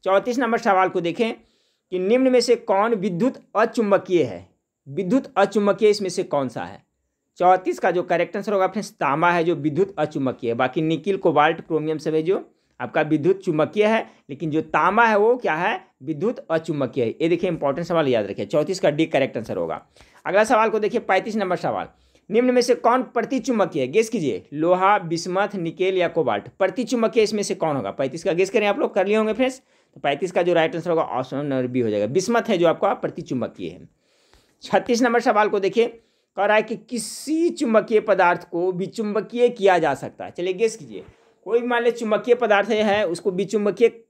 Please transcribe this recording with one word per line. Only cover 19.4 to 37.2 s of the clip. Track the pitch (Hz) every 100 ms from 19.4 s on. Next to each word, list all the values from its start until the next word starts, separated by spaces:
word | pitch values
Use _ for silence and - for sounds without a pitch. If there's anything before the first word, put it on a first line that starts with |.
| 110 98
होगा। | 82 78 _ _ - _ 147
अगला | 185
सवाल | 214 233 226
को | 208
देखिए | 208 233
पैंतीस | - 190 190 214
नंबर | 190 175
सवाल, | 156 104 82 _ _ _ _
निम्न | 208 254
में | 247
से | 240 240
कौन | 240 254
प्रतिचुंबकीय | 240 240 220 262 - 226 175 151
है? | 127
गेस | 175 226
कीजिए, | 220 147 92 -
लोहा, | 143 165 180 185 208
बिस्मथ, | 170 165 185 180 202 202
निकेल | 165 165 185 185
या | 170
कोबाल्ट। | 165 135 104 -
प्रतिचुंबकीय | _ 190 185 233 247 226 226
इसमें | 208 214
से | 202 -
कौन | 160 139
होगा? | 98
पैंतीस | - 135 165
का | 196
गेस | 170 190
करें | 220 208
आप | 196
लोग, | 240
कर | 214 190
लिए | 214
होंगे | 214
फ्रेंड्स। | 214 262 269 _ _ _ -
तो |
पैंतीस | 147 139 185
का | 185
जो | 175
राइट | 170 160 170
आंसर | 170
होगा | 160
ऑप्शन | - 120 131 135
नंबर | 147 135 127
बी | 127
हो | 113
जाएगा, | 104 104
बिस्मथ | 147 185 233 233
है | 190
जो | 170
आपका | 156 202 -
प्रतिचुंबकीय | 160 - 160 131 107 - 87
है। | 85 - _ _ _ _ _ _ _
छत्तीस | - 202 - 233
नंबर | 247 240
सवाल | 240 208 208
को | 202
देखिए, | 190 233 233 - _ _ _ -
कह | 202
रहा | 208
है |
कि | 220 233 -
किसी | 247 - -